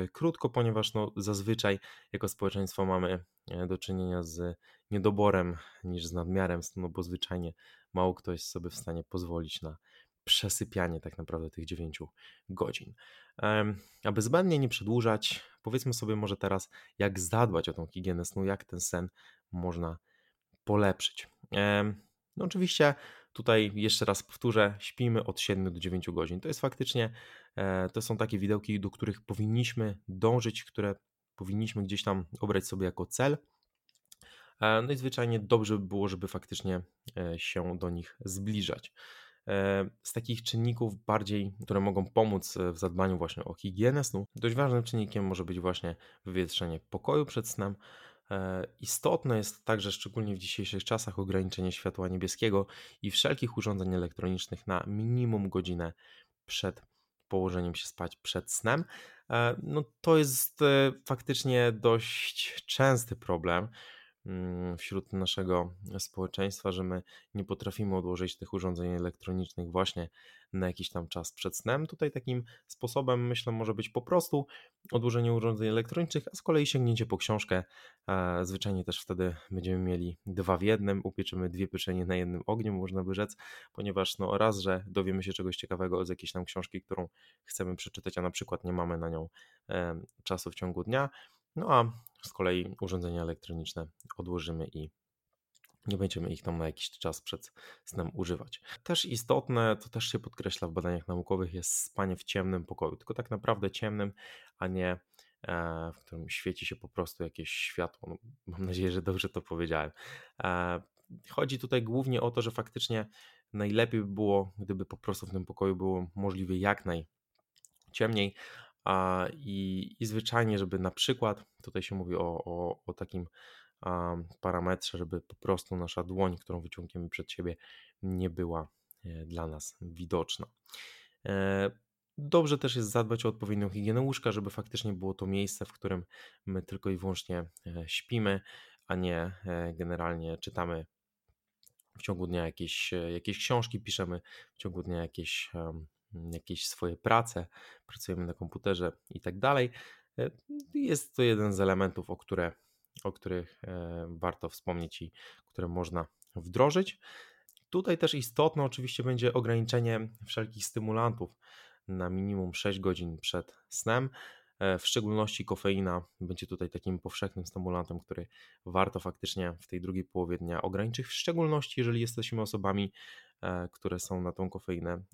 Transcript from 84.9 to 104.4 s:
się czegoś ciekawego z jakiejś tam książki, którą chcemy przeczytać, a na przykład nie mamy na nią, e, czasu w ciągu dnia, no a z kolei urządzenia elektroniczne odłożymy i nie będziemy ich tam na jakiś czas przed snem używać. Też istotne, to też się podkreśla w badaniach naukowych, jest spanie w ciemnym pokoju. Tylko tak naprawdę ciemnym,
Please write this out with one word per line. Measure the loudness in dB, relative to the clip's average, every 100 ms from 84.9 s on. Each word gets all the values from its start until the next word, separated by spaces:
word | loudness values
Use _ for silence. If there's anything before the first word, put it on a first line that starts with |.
| 0 2 0
się | -2
czegoś | -4 -4 -4
ciekawego | -4 -2 0 0
z | -2
jakiejś | -4 -6
tam | -8
książki, | -6 -6 -8 -10
którą | -8 -6 -6 _ _ _
chcemy | -10 -6 -4 -4
przeczytać, | -8 -10 -8 -4
a |
na | -4
przykład | -4 -6 -4
nie | -2
mamy | -2 0 -2
na | -2
nią, | -4 -6 -12 -20 _ -6
e, | -4 -2 -6 -10 _
czasu | -6 -4 -6
w |
ciągu | -6 -4 -4
dnia, | -2 0 0 -4 -20 _ _ -4
no | 4
a | 6 4 0 -14 _
z | -10
kolei | 0 2 2 0 -6
urządzenia | -4 -2 -2 -2
elektroniczne | -4 -6 -8 -8 -6 -8 -10 -12 -16 -10
odłożymy | -4 -4 -4 -4 -6
i | -6 -10 _ _ _ _ _ _ _ _ _ -2
nie | 0
będziemy | 0 0 -4
ich | -4
tam | -2 -2
na | -2
jakiś | -4 -8
czas | -6 -4 -4
przed | -8 -10 -12 -20 -20 -20
snem | -10 -4 -4
używać. | -2 -2 -4 -6 -16 -16 -10
Też | -2 0
istotne, | 0 -2 2 2 4 4 4 2
to | -2
też | -6
się | -2 -4
podkreśla | -6 -6 -6 -4 -4
w |
badaniach | -2 0 -2 -2
naukowych, | -4 0 -2 -2
jest | -4 -2
spanie | -2 -2 -2 -2 -2
w |
ciemnym | -2 -2 0 -2 -4
pokoju. | -4 -4 -4
Tylko | -8
tak | -8 -4
naprawdę | -4 0 0 0
ciemnym, | -2 -2 -2 -2 -6 -18 -20